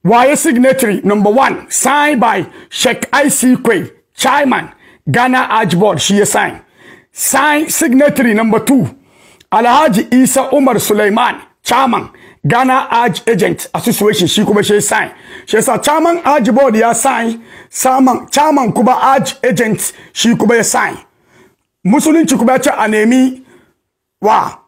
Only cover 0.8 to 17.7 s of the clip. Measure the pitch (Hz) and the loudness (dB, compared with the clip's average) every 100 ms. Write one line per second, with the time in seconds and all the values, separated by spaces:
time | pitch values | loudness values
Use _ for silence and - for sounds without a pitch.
0.8 | 233 185 185 208 202 233 254 - - - | 0 0 0 0 2 2 0 -4 -8 -4
1.8 | 277 285 294 277 233 202 160 - - - | -2 0 0 0 0 -2 -6 -14 -16 -4
2.8 | 254 226 - 262 294 - 254 254 233 208 | -4 -4 -4 -2 0 0 0 2 0 -2
3.8 | - _ _ - 262 277 277 214 165 _ | -4 _ _ -6 -2 0 0 -2 -6 _
4.8 | - _ - 240 254 254 - 214 220 175 | -20 _ -4 0 2 0 0 -2 0 0
5.8 | 208 160 - 202 202 208 180 - _ _ | 0 0 0 0 0 -2 -4 -8 _ _
6.8 | - - _ - - 269 294 294 311 - | -20 -20 _ -10 -4 0 0 0 -2 -2
7.8 | 311 262 294 285 240 214 226 214 220 262 | 0 2 2 2 0 0 0 0 2 0
8.8 | 123 - _ _ _ _ _ 208 240 269 | 0 -8 _ _ _ _ _ 0 2 2
9.8 | 311 196 - 254 262 269 262 294 269 202 | 2 0 2 2 2 0 0 0 2 0
10.8 | - 208 208 220 240 - - _ - 240 | 0 0 0 0 -2 -4 -16 _ -2 0
11.8 | 269 214 - - - _ 143 233 262 262 | 0 -2 -6 -20 -20 _ -2 0 2 0
12.8 | 262 233 240 160 - 214 180 170 - 165 | 0 -2 -2 -2 -2 0 0 -4 -8 -6
13.8 | 240 - 208 214 165 - 214 208 - 208 | -4 0 0 0 0 0 0 0 2 0
14.8 | 202 214 170 - - - - 214 262 220 | 0 -4 -4 -12 -20 -20 -4 -2 0 -2
15.8 | 277 311 339 349 285 294 220 233 269 214 | 0 0 0 0 0 0 2 2 2 2
16.8 | 226 233 277 233 226 226 - - - | 0 0 -2 -2 -4 -8 -14 -20 -16